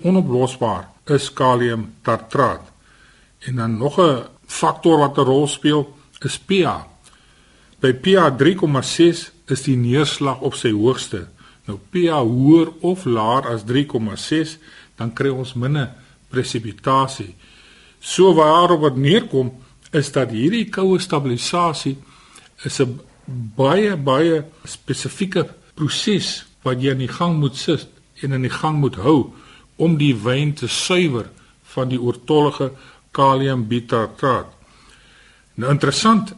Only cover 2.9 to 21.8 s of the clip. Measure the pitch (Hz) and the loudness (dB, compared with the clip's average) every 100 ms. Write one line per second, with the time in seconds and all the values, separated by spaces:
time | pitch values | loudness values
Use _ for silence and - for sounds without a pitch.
2.9 | _ _ _ _ _ - 127 113 110 139 | _ _ _ _ _ -8 -4 -4 -2 -2
3.9 | 196 170 127 - - - - 160 156 170 | 2 2 2 -6 -20 -14 -2 -2 2 4
4.9 | 156 139 139 131 135 143 - 151 151 139 | 4 4 2 2 2 0 -2 0 0 -2
5.9 | - _ - 135 - - 190 147 95 - | -10 _ -10 -8 -8 -2 0 0 -2 -10
6.9 | - _ _ _ _ _ _ _ _ 131 | -20 _ _ _ _ _ _ _ _ 0
7.9 | 127 185 190 156 123 143 190 160 135 - | 2 2 4 4 4 2 2 0 0 -2
8.9 | - 170 165 - - - 135 - 127 120 | 2 4 2 -8 -20 -6 -4 -2 0 2
9.9 | 135 147 - 143 131 143 - 120 104 113 | 2 0 -2 -4 -4 -6 -2 -2 2 2
10.9 | 127 - 98 87 - - _ - 101 - | 0 -4 -10 -12 -20 -20 _ -14 -14 -8
11.9 | 180 170 151 113 123 139 165 160 - 170 | 0 0 2 0 2 6 6 4 -2 -4
12.9 | 185 135 113 110 131 131 113 104 131 143 | -2 0 0 2 0 0 -6 -2 -2 0
13.9 | 127 107 98 - 156 156 - - - - | -2 -4 -6 -4 -2 -2 -8 -20 -20 -20
14.9 | - 113 - 139 127 123 120 127 151 120 | -10 -10 -4 -4 -4 -6 -6 -4 -2 -4
15.9 | - - _ _ 127 127 120 107 - 135 | -10 -20 _ _ -6 -4 -6 -8 -8 0
16.9 | 135 131 - 98 90 _ - - - - | 2 0 -4 -14 -16 _ -20 -20 -20 -20
17.9 | _ - - 190 160 151 165 175 165 151 | _ -8 4 4 6 6 4 4 4 2
18.9 | 131 139 220 - 135 123 - - _ - | 0 2 2 0 -2 -4 -8 -20 _ -6
19.9 | 160 139 143 120 113 139 233 208 - 190 | -4 -2 -2 -2 0 0 0 -4 -2 0
20.9 | 180 - 147 139 120 - 175 175 151 | 0 0 -4 -2 -4 -4 0 0 -2